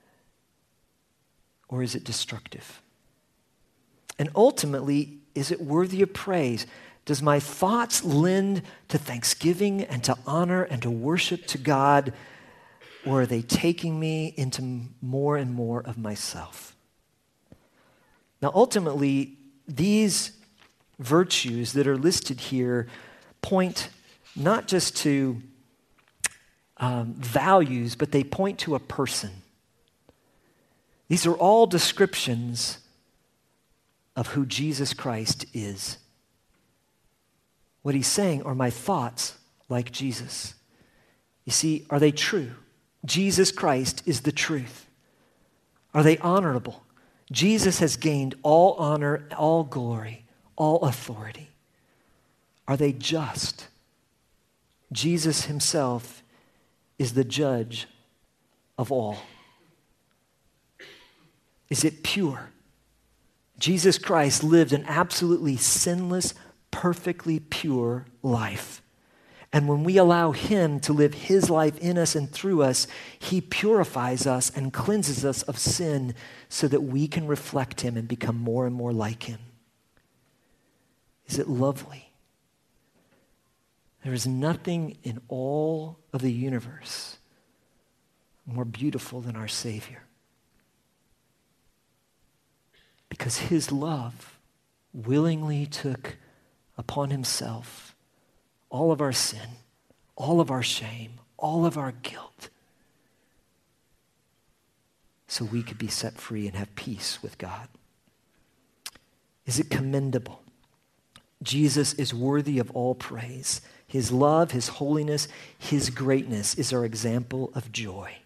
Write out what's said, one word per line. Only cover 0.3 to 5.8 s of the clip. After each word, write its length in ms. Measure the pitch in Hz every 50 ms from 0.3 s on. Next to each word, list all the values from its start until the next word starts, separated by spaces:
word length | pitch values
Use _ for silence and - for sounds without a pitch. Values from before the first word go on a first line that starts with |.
| _ _ _ _ _ _ _ _ _ _ _ _ _ _ _ _ _ _ _ _ _ _ _ _ _ _ _ _
Or 160 | 127 127 127
is 100 | 120 123
it 100 | - -
destructive? 760 | - 117 - - - - 113 - - - - - - - - _ _ _ _ _ _ _ _ _ _ _ _ _ _ _ _ _ _ _ _ _ _ _ _ _ _ - -
And 120 | 147 147 147
ultimately, 840 | 196 214 262 269 - - 147 139 139 131 139 143 143 147 143 - - _ _ _
is 160 | - 139 -
it 80 | 180 -
worthy 420 | 170 139 147 165